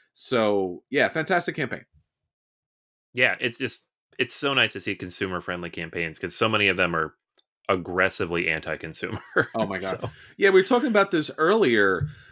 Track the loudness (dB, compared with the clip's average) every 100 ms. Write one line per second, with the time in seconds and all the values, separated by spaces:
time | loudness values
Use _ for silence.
0 | _ -12 -2 2 2 2 0 -6 -4 0
1 | 0 0 -2 -2 -2 -4 -6 -8 -14 _
2 | _ _ _ _ _ _ _ _ _ _
3 | _ 0 0 2 -4 -4 -6 -8 _ _
4 | _ -6 -4 -2 0 2 0 0 -6 -6
5 | -8 -6 -4 -4 -6 -8 -8 -10 -8 -6
6 | -6 -6 -8 -2 0 4 2 2 2 0
7 | -4 -8 _ _ _ _ -2 -2 0 0
8 | 0 0 -2 -2 -2 -4 -4 -8 -10 -10
9 | -8 -8 -4 -2 -2 -2 -4 -4 -4 -6
10 | -8 -12 -18 0 6 6 6 4 4 2
11 | 2 0 -2 0 2 4 4 4 4 2
12 | -2 -8 -20